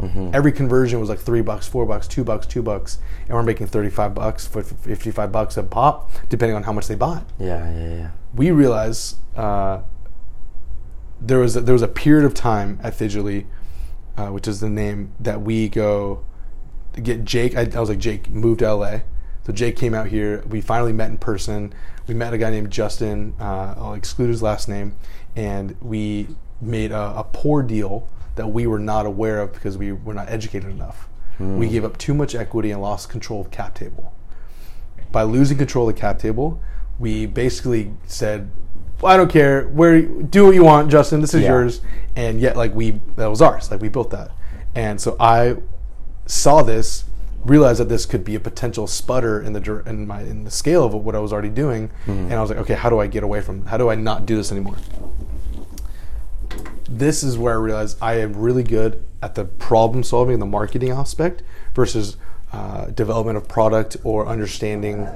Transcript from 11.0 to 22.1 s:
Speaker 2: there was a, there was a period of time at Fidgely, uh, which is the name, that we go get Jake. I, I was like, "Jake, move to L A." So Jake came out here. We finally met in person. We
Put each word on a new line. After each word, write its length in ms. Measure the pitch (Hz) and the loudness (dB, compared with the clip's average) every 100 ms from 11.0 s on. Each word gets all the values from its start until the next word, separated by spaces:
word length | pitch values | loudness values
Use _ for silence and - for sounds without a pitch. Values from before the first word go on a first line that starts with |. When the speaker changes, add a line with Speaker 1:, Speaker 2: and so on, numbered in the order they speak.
| - - | -10 -8
Speaker 2:
there 180 | 110 131 | 0 2
was 160 | 120 113 | 4 2
a, 40 | |
there 120 | 120 | 6
was 100 | 123 | 6
a 60 | 110 | 4
period 360 | - 151 151 | 0 4 4
of 80 | 143 | 4
time 460 | - 123 107 101 98 | 2 0 0 -2 -4
at 120 | 113 | -6
Fidgely, 520 | - 110 104 101 101 - - - - - - - - | -6 -4 -2 -2 -4 -6 -6 -6 -6 -6 -8 -6 -6
uh, 120 | 101 | -6
which 180 | 101 110 | -6 -6
is 120 | 98 | -2
the 100 | 107 | -2
name, 420 | 104 104 104 101 - | -2 -4 -4 -6 -6
that 220 | 104 101 | -4 -4
we 260 | 107 113 107 | -2 -2 0
go 520 | 113 104 101 101 98 - - - - - - - - | 0 0 0 -2 -6 -8 -8 -8 -8 -8 -6 -6 -4
get 220 | 120 113 | -4 -2
Jake. 320 | 104 120 120 120 | -2 0 0 0
I, 120 | 117 | -2
I 60 | 120 | -2
was 80 | 107 | -2
like, 100 | 101 | -2
"Jake, 320 | 110 104 - | -2 -2 -2
move 280 | 110 113 113 | 2 2 2
to 80 | 110 | 2
L 180 | 104 | 2
A." 180 | 101 107 - - - - - | 0 0 -2 -2 -4 -6 -4
So 60 | |
Jake 240 | 101 120 117 | -2 0 2
came 180 | 120 | 0
out 120 | 110 104 | 0 -2
here. 360 | 107 104 104 - | -2 -2 -4 -4
We 120 | 110 | -4
finally 320 | 101 113 117 | 0 2 2
met 180 | 110 110 | 4 4
in 80 | 110 | 2
person. 560 | - 101 - 104 104 - - - | 0 0 -2 -2 -4 -6 -6 -6
We 80 | - | -4